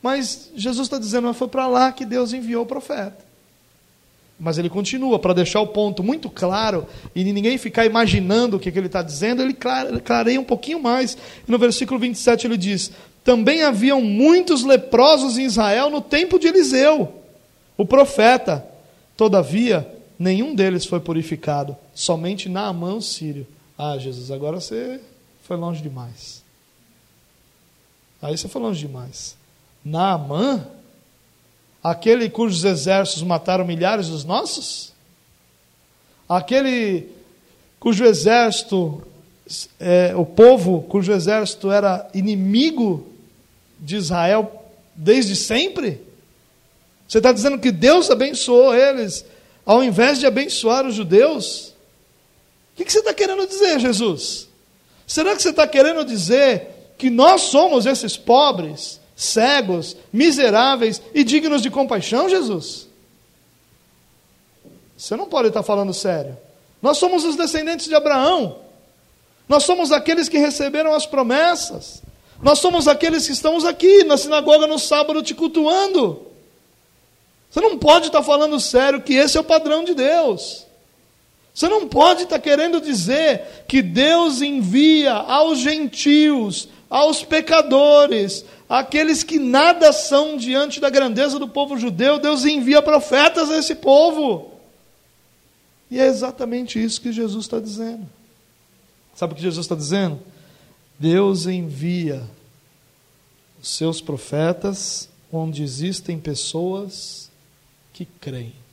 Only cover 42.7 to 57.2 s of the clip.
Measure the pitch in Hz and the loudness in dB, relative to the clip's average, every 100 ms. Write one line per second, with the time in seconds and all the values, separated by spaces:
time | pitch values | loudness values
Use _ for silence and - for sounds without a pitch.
42.7 | 311 220 156 - - _ _ _ _ _ | 0 -2 -2 -8 -20 _ _ _ _ _
43.7 | _ 147 208 165 175 170 214 202 - - | _ -10 -8 -4 -2 2 0 -2 -10 -20
44.7 | _ _ - 160 254 214 196 - 226 370 | _ _ -6 2 2 2 -4 -4 -2 -2
45.7 | 381 240 123 - _ _ _ _ _ _ | -4 -6 -8 -16 _ _ _ _ _ _
46.7 | _ _ _ _ 226 240 220 254 269 247 | _ _ _ _ 2 2 2 0 0 -2
47.7 | 175 233 349 349 233 269 311 - 247 262 | 2 4 6 4 0 0 -4 2 6 6
48.7 | 240 277 269 214 - - - _ _ - | 4 2 0 -6 -8 -16 -20 _ _ 2
49.7 | 226 262 185 247 277 269 226 285 - 226 | 2 4 2 2 4 0 0 -4 -2 0
50.7 | 254 269 220 185 190 285 294 - - - | 0 -2 -4 2 4 4 0 -8 -12 -16
51.7 | _ _ _ _ _ _ _ _ _ _ | _ _ _ _ _ _ _ _ _ _
52.7 | - 392 427 440 - 381 381 381 381 392 | -14 0 0 0 -2 -2 -2 -4 0 2
53.7 | 302 247 202 226 147 - - - _ _ | 2 0 0 -2 -4 -8 -12 -14 _ _
54.7 | _ _ _ - - 339 403 359 302 302 | _ _ _ -8 -2 -2 0 0 2 2
55.7 | 294 269 320 294 220 165 247 277 214 - | 6 4 4 -4 -6 0 4 4 2 -6
56.7 | - - _ 262 233 | -20 -20 _ -2 6